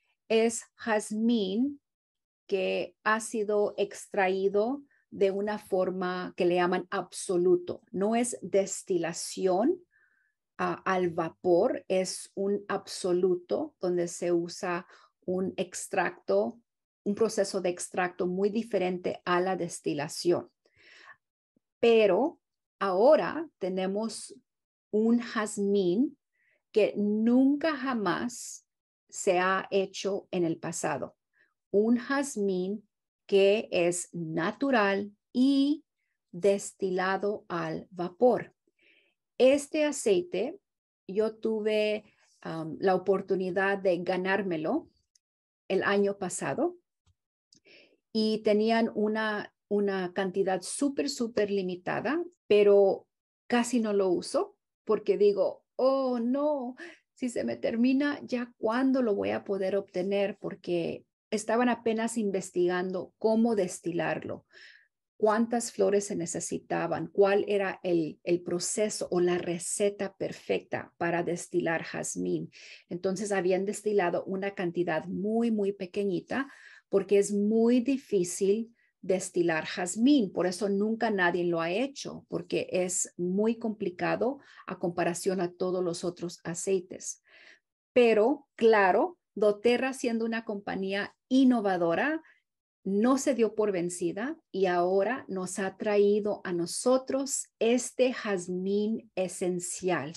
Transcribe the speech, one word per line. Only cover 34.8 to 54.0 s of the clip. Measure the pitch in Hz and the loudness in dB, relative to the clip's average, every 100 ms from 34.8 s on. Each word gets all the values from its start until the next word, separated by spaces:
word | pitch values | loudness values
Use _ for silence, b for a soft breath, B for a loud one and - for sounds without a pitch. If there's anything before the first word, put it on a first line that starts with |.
| 202 196 208 - _ | 2 0 -4 -12 _
y | 240 262 277 277 311 _ _ _ _ _ | 2 4 4 2 0 _ _ _ _ _
destilado | 175 202 202 - - 190 185 185 190 202 214 - | 0 2 2 -2 -6 -4 -2 -2 -2 -2 -6 -6
al | 175 160 160 - | -6 -4 -6 -10
vapor. | 180 180 - 247 214 - _ _ b b b b b _ _ | -8 -8 2 4 4 -2 _ _ b b b b b _ _
Este | 254 285 285 311 302 | 4 4 0 -2 -2
aceite, | 269 233 185 175 180 240 381 _ _ _ _ - | 0 2 2 0 -4 -4 -8 _ _ _ _ -8
yo | 190 214 220 | -2 -2 -2
tuve, | 226 220 214 214 214 214 b b b _ 180 | -2 -2 0 2 0 -2 b b b _ -10
um, | 160 160 - | -8 -8 -2
la | 190 185 | 2 2
oportunidad | 180 190 190 190 185 180 196 196 | 2 0 2 -2 0 0 0 0
de | 190 175 | 0 0
ganármelo | 180 185 185 196 196 160 156 277 - _ _ _ _ _ _ _ _ | 0 -2 0 0 0 -4 -2 -2 -4 _ _ _ _ _ _ _ _
el | 190 | 0
año | - 202 202 202 | 2 2 2 0
pasado | 180 - 160 139 330 359 _ _ _ _ _ _ _ _ b b b b _ | -6 -4 -4 -2 -2 -4 _ _ _ _ _ _ _ _ b b b b _
y | 220 220 220 | -2 0 0
tenían | 220 208 220 226 226 - | 2 2 4 2 0 0
una, | 214 220 214 208 - _ _ | -2 0 -2 -4 -8 _ _
una | 208 202 190 180 | -2 0 -2 -4
cantidad | 180 190 190 185 185 | -4 -4 -2 -2 -2
súper, | - - 277 277 277 | -4 -4 -2 -2 -4
súper | - 226 - 202 | -4 -4 -2 0
limitada, | 202 180 180 - 147 208 311 349 _ _ | -2 -4 -6 -6 -4 -2 -4 -6 _ _
pero | 208 202 202 196 - - _ _ _ _ | 6 8 8 6 2 -6 _ _ _ _
casi | 240 240 247 | -2 0 0
no | 220 | 0
lo | 202 | 2